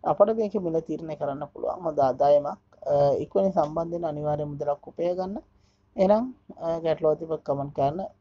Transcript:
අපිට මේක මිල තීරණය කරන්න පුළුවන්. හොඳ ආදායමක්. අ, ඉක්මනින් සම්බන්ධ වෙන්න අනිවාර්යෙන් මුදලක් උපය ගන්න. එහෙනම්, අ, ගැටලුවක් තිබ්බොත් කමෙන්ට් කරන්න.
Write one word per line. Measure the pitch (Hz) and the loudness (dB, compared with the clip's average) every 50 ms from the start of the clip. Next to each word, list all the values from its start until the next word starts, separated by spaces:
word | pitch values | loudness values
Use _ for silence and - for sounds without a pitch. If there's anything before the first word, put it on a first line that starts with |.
| - | 0
අපිට | 156 156 - 202 214 226 | -2 4 4 4 4 4
මේක | 226 220 208 - | -2 -2 -2 -2
මිල | 214 180 170 160 165 | -4 -4 0 -2 -2
තීරණය | 160 - 156 151 165 160 151 | -2 -2 -8 -8 -6 -10 -8
කරන්න | 147 151 143 139 139 147 | -6 -6 -6 -6 -6 -10
පුළුවන්. | 147 _ - - - - - | -12 _ -6 -6 -6 -6 -4
හොඳ | 180 165 151 143 | -6 -4 0 2
ආදායමක්. | 139 131 123 131 147 143 147 147 143 143 185 _ _ _ - _ | 2 2 4 4 6 6 6 6 4 0 -8 _ _ _ -20 _
අ, | - - 147 143 143 143 135 | -4 0 2 4 4 4 2
ඉක්මනින් | - 147 143 - 196 196 196 | 0 -2 -2 0 2 2 4
සම්බන්ධ | 180 180 151 147 156 165 170 170 | 4 2 0 0 0 -4 -4 -4
වෙන්න | 170 170 170 | -6 -4 -4
අනිවාර්යෙන් | 160 151 147 151 147 147 151 151 147 | -4 -6 -4 -4 -4 -2 -2 -4 -6
මුදලක් | 147 143 147 143 143 - - | -6 -6 -4 -4 -4 -4 -6
උපය | - - - 165 175 180 | -16 -8 -4 -2 -2 -2
ගන්න. | 185 185 190 202 277 - _ _ _ _ _ _ _ _ _ _ | -2 -4 -6 -8 -10 -12 _ _ _ _ _ _ _ _ _ _
එහෙනම්, | - 190 185 208 220 247 254 247 _ _ _ - | 2 4 4 4 4 2 -2 -8 _ _ _ -14
අ, | - 170 165 165 165 | -8 -4 -4 -4 -2
ගැටලුවක් | 165 160 156 151 160 156 156 156 | 0 -2 -2 2 2 2 2 2
තිබ්බොත් | 170 160 160 151 | -2 -6 -6 -6
කමෙන්ට් | _ - 143 139 139 143 147 | _ -4 -2 -2 -4 -6 -2
කරන්න. | - 139 139 147 185 190 170 - _ | 0 0 0 0 -2 -8 -10 -12 _